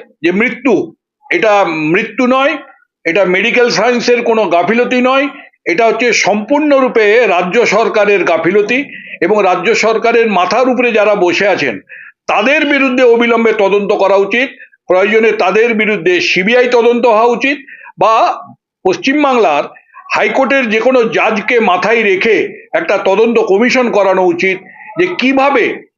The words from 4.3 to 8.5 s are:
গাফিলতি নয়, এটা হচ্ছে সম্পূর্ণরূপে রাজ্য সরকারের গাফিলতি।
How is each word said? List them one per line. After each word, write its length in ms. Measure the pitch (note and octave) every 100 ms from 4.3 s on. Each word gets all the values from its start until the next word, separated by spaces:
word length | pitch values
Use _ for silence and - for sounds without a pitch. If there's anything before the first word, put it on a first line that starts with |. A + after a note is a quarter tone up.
| A3 G3+
গাফিলতি 520 | A3+ A#3 A#3 A#3+ B3+
নয়, 240 | B3 C4+ C#4+ - - _ -
এটা 180 | E3+ A3+
হচ্ছে 220 | A3 B3 G3+
সম্পূর্ণরূপে 840 | - G#3 G#3 C#4+ D4+ C#4 B3+ A3+ G#3 A3 A#3
রাজ্য 300 | F3+ F3+ G#3 G3+
সরকারের 560 | G3 A3+ G#3+ G3+ G3+
গাফিলতি। 560 | F3 E3 E3